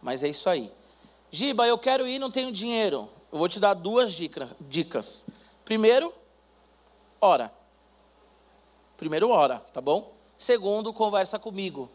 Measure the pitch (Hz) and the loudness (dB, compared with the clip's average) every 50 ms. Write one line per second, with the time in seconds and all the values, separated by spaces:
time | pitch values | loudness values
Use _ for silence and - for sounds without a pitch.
0 | - 123 127 131 139 147 147 - - 190 180 147 117 101 - _ _ _ _ _ | -6 -6 -6 -2 -2 -4 -4 -2 0 0 0 0 -2 -8 -14 _ _ _ _ _
1 | _ - _ _ _ _ - 151 233 285 269 214 233 233 233 233 - 262 262 269 | _ -20 _ _ _ _ -6 -4 -2 -2 2 4 4 4 4 2 2 0 2 2
2 | 262 254 254 269 269 262 - 254 262 262 233 185 208 233 240 226 220 196 147 131 | 0 -2 -4 -4 -6 -4 -4 -4 -4 -4 -6 -6 -4 -2 0 0 0 0 0 -2
3 | 107 110 - - - _ - 151 165 175 - 208 196 202 196 180 170 190 220 240 | -6 -8 -16 -20 -20 _ -4 -2 -2 -2 0 2 2 2 2 2 -2 -2 2 2
4 | 254 220 180 156 170 151 - 165 135 120 - - 156 139 135 165 156 - - 120 | 2 0 -2 -8 -10 -10 -8 -10 -12 -12 -14 -20 -18 -6 -4 -4 -4 -2 -4 -8
5 | 104 - - - - - - - - - _ _ _ - 220 220 214 220 240 262 | -8 -8 -14 -16 -18 -20 -20 -20 -20 -20 _ _ _ -2 0 4 6 6 6 6
6 | 320 339 - - _ _ _ _ _ _ _ _ _ _ _ _ _ _ _ _ | 4 0 -10 -14 _ _ _ _ _ _ _ _ _ _ _ _ _ _ _ _
7 | _ _ _ _ - 196 175 135 120 110 - _ _ _ _ _ _ _ _ _ | _ _ _ _ 4 4 4 4 2 -4 -10 _ _ _ _ _ _ _ _ _
8 | _ _ _ _ _ _ _ _ _ _ _ _ _ _ _ _ _ _ _ - | _ _ _ _ _ _ _ _ _ _ _ _ _ _ _ _ _ _ _ -10
9 | - 160 151 156 196 233 240 180 147 135 127 117 - - _ 135 127 139 151 202 | -8 -4 0 0 2 4 6 6 4 4 2 -4 -10 -12 _ -8 -2 0 0 0
10 | 208 - - _ _ _ _ _ - - 247 226 185 196 202 214 220 220 220 220 | -2 -6 -20 _ _ _ _ _ 0 0 0 2 2 0 -2 -2 -2 -6 -4 -2
11 | 220 208 202 202 190 190 - 208 - 226 196 196 196 185 151 143 131 123 - | -2 0 2 0 0 0 -4 -8 -10 -8 -8 -6 -8 -8 -8 -10 -14 -14 -16